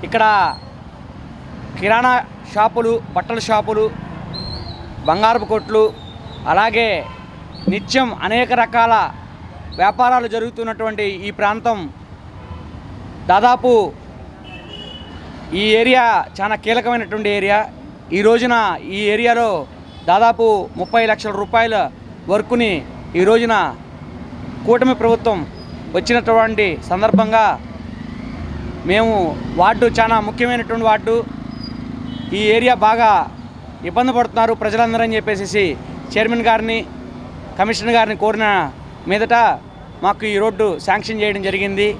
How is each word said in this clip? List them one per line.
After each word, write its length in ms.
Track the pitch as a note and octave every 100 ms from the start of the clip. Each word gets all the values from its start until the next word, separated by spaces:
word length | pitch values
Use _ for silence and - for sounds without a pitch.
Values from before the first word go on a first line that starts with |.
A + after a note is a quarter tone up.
ఇక్కడ 200 | - A3+ A3 G#3 E3+ - - - - - - - - - - - - -
కిరాణా 460 | F#3+ A3+ B3+ B3 - - -
షాపులు, 480 | G#3 A3 A#3+ A3+ A#3 - F3+
బట్టల 240 | F3+ A3+
షాపులు, 520 | A3 G#3+ G#3 G#3+ A3 - - - - - - - - - - - D3
బంగారపు 400 | E3+ A3 A#3 G3+
కొట్లు, 480 | G#3+ - G#3+ G#3+ - - - - - -
అలాగే 580 | E3+ A3 G#3+ A3+ F3 B2 - - - - - -
నిత్యం 460 | G3+ F#3+ C4 B3+ B2+
అనేక 300 | E3 A3+ B3
రకాల 580 | A#3+ A3+ A#3 A#3 A3 D#3+ - - - - - - -
వ్యాపారాలు 520 | F#3+ G#3 B3 B3 A#3
జరుగుతున్నటువంటి 760 | A3+ A#3 A#3 A3+ A3 A3 G#3+ G#3 F#3+ G3+
ఈ 40 |
ప్రాంతం, 580 | G3+ G#3 G#3+ A#3 G#3+ D3+ - - - - - - - - - - - - - -
దాదాపు 640 | F#3+ A#3+ B3 B3 A#3 F3+ - - - - - - - - - - - - - - - -
ఈ 100 | F3 G#3+ G#3+
ఏరియా 460 | A#3 B3+ A#3+ G3 - -
చాలా 140 | G3 G#3+
కీలకమైనటువంటి 760 | G#3+ A#3 A3+ A#3+ G3+ G#3+ G#3
ఏరియా. 400 | G#3 G3 G#3 G#3+ - - - -
ఈ 80 | F3+
రోజున 560 | G#3 A#3 B3 A#3+ G#3 E3
ఈ 160 | - G3 G#3
ఏరియాలో 540 | G#3+ A#3+ A#3 A#3 F3+ C3 - - - -
దాదాపు 640 | F#3 A#3 A#3 A3+ G#3 F3 -
ముప్పై 280 | F#3 A#3 A3+
లక్షల 260 | G#3+ G#3+
రూపాయల 600 | G3 G3 A#3 A3+ A3 D3 - - - -
వర్కుని 560 | G3+ G#3+ A#3+ A#3 E3+ - - - E3+
ఈ 80 |
రోజున 520 | F#3 A3+ A#3 G#3+ D#3+ A#2+ - - - - - - - - -
కూటమి 300 | A#3+ B3+ B3
ప్రభుత్వం 500 | A#3 A#3 A#3 G3 C#3+ - - - - F3+
వచ్చినటువంటి 840 | - A#3+ A#3 A3+ A3+ G#3+ G3+ D3+ -
సందర్భంగా 680 | F3+ A3 G3 A3 A3 G#3 C#3 - - - - - - - - - - - - E3
మేము, 520 | G3+ A3+ G#3+ E3+ C#3+ A#2+ C#3+
వార్డు 300 | F#3 A3 A#3+
చాలా 340 | A3+ A3+ A3+
ముఖ్యమైనటువంటి 680 | G#3 - A#3+ A#3+ A3+ A3+ A3+
వార్డు, 380 | G#3+ G#3+ A#3 - - - - - - - - - - -
ఈ 80 | G3 G#3+ A3
ఏరియా 180 | B3
బాగా 560 | A#3 G#3+ A3+ A3+ F#3+ D3+ - - - - - E3+
ఇబ్బంది 280 | F3+ B3+
పడుతున్నారు 400 | A#3+ A#3 A#3 A3+
ప్రజలందరూ 500 | A3 G#3+ A3 A#3 A3+
అని 120 | A3+ A3
చెప్పేసి 600 | G#3 G3+ G3 G3+ F#3 B2+ - - - G3+
చైర్మన్ 280 | A3 A#3 A3+
గారిని, 360 | A3+ A3+ A3+ F3 - - - - - - -
కమిషనర్ 380 | G#3 A3+ A3 A#3
గారిని 180 | A3 G#3+
కోరిన 560 | G#3 G#3+ G#3+ G3 D3 - - - -
మీదట 260 | G3+ A3+ A#3 A3 C#3+ - - - -
మాకు 220 | F#3 G3+ G#3+
ఈ 120 | G3+
రోడ్డు 420 | A3 F#3+ G#3+ E3
శాంక్షన్ 420 | - G3 A3 A3
చేయడం 200 | G#3 G3+
జరిగింది. 560 | F#3+ F#3+ G3 G3 G#3 G3+